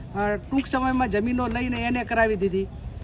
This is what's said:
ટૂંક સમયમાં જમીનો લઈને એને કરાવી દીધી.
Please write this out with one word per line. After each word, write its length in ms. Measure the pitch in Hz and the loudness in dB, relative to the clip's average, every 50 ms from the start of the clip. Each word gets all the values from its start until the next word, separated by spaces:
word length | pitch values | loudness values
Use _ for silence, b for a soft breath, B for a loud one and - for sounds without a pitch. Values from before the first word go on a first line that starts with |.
| B B - 196 202 208 208 | B B -4 -2 0 0 0
ટૂંક 300 | 202 - - 269 269 262 | -2 -2 -2 0 0 0
સમયમાં 440 | - - 262 254 262 254 254 254 233 | 2 0 0 2 2 2 2 2 2
જમીનો 380 | 185 208 214 240 247 247 247 240 | 2 2 2 2 0 0 0 0
લઈને 340 | 226 240 254 247 247 240 | -2 -2 -2 -2 -2 -2
એને 220 | 233 240 247 247 233 | -2 0 0 -2 -2
કરાવી 320 | - 233 226 226 220 214 | 0 2 4 4 4 4
દીધી. 320 | 185 190 196 175 190 196 - - - - - B B | 2 2 2 2 0 -2 -2 -6 -10 -10 -10 B B